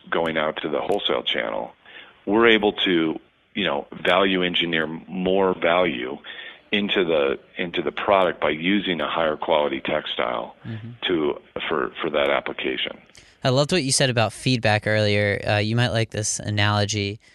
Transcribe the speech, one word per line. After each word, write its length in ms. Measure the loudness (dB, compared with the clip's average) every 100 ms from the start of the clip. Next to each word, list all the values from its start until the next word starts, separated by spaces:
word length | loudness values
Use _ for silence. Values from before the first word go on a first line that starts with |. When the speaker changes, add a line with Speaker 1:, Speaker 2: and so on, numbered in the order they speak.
| -4
Speaker 1:
going 260 | -4 -2 0
out 200 | -2 -2
to 80 | -4
the 120 | -4
wholesale 420 | -2 -2 0 -2
channel. 500 | -2 -4 -4 -4 -8 -12 -20 -20 -20 -12 0
We're 200 | 4 6
able 260 | 6 4
to, 460 | 0 0 2 2 -2 _ _ _ -4
you 80 |
know, 240 | -2 -2 -6
value 520 | -6 2 4 4 2
engineer 420 | 0 0 0 0 -2 -6 -8
more 480 | -2 0 2 2 2
value 640 | 2 4 2 0 -6 -8 -12 -16 -16 -18 -4
into 340 | -2 0 0 2
the, 340 | 2 2 -2 -8 -8
into 240 | -6 -4
the 100 | -4
product 500 | -4 2 4 4 0
by 80 | -2
using 500 | 0 0 0 0 -2
a 80 | -2
higher 280 | -2 -2 -2
quality 420 | 0 2 2 -2
textile 800 | -4 -4 -4 -4 -4 -4 -8 -12 -12
Speaker 2:
Mm-hmm. 220 | -12 -12 -8 -2
Speaker 1:
to, 320 | 0 0 -4 -8 -10 -4
for, 220 | -2 -4 -4
for 80 | -4
that 200 | 0 2
application. 680 | 0 -2 -6 -6 -4 -6 -10 -20 -20 -20 _ 0
Speaker 2:
I 40 |
loved 220 | 2 2
what 120 | 0
you 100 | 0
said 160 | 2 2
about 240 | 2 0
feedback 520 | 0 0 2 2 2 2
earlier. 540 | 2 2 2 2 0 0
Uh, 100 | 0
you 200 | 2 2
might 120 | 2
like 200 | 0 -2
this 280 | -4 -4 -4
analogy. 800 | -4 0 2 2 2 0 -2 -4 _